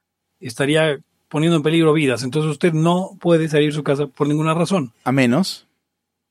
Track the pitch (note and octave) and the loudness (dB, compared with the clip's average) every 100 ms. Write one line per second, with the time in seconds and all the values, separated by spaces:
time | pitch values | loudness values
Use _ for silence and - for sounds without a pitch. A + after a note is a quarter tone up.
0 | _ _ _ _ C3 - C#3+ D#3 D#3+ C#3 | _ _ _ _ -14 -4 0 0 0 -2
1 | - _ _ D3+ D#3+ E3 D3+ E3 D#3+ D3+ | -10 _ _ -2 0 2 2 2 2 2
2 | C#3 A#2 B2+ D3+ D#3 C#3+ F3+ D#3 E3 F3+ | 0 -2 -4 -4 -4 -2 -2 0 0 0
3 | G3 F#3+ F3 E3+ D#3+ D3 D3+ D3+ C#3+ C#3 | -2 -6 0 2 2 0 0 -2 -2 -2
4 | D3 - D3 D3+ D#3 D#3+ E3+ F#3+ B2 - | -4 -4 -2 0 0 0 0 -2 -4 -6
5 | - C3+ B2 C3 F#3+ - _ _ _ _ | -2 2 4 2 0 -6 _ _ _ _
6 | _ _ _ | _ _ _